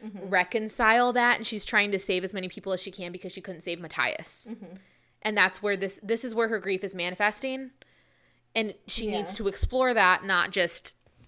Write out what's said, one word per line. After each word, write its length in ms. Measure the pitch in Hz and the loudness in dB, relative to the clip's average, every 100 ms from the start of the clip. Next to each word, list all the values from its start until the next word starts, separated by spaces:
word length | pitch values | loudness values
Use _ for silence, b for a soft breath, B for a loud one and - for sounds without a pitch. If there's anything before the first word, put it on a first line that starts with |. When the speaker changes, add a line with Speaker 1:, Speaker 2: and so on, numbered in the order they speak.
Speaker 1:
Mm-hmm. 240 | 214 190 190 | -14 -10 0
Speaker 2:
reconcile 840 | 185 180 226 214 - 220 233 247 | 2 2 -2 -2 2 6 6 4
that, 240 | 247 240 233 | 4 2 2
and 80 | 220 | -2
she's 180 | 214 | -4
trying 260 | - 220 202 | 0 2 2
to 80 | 190 | 0
save 240 | - 180 | 0 0
as 120 | 185 | -2
many 140 | 196 185 | -6 -8
people 200 | - 190 | -8 -4
as 80 | 185 | -4
she 80 | 202 | -4
can 220 | 175 175 | -8 -10
because 200 | 180 185 | -10 -12
she 80 | 185 | -12
couldn't 220 | 185 175 | -12 -8
save 180 | 175 170 | -6 -6
Matthias. 680 | 165 - 123 - - - 220 | -6 -2 -2 -2 -8 -10 -10
Speaker 1:
Mm-hmm. 240 | 233 175 185 b b b b | -12 -14 -18 b b b b
Speaker 2:
And 120 | 220 208 | -2 2
that's 240 | 190 - | 2 2
where 120 | 208 | -2
this, 240 | 196 190 - | -2 -4 -6
this 200 | 202 226 | -4 -2
is 120 | 254 | -2
where 140 | 220 226 | 0 0
her 100 | 220 | 0
grief 260 | 202 185 | -2 -2
is 100 | 196 | -4
manifesting, 760 | 185 175 180 208 214 262 262 262 _ b b b b b b _ | -4 -4 2 0 0 -4 -6 -8 _ b b b b b b _
and 200 | 226 214 - - | -2 -2 -6 -6
she 200 | - 214 | -4 -2
Speaker 1:
Yeah. 100 | 208 | -2
Speaker 2:
needs 160 | 196 - | -2 -2
to 120 | 196 | -2
explore 460 | 196 - 254 254 | 0 2 4 4
that, 280 | 226 185 185 | 6 6 6
not 280 | 196 180 175 | 4 2 2
just 440 | 190 170 - - - _ _ | 2 0 -2 -12 -16 _ _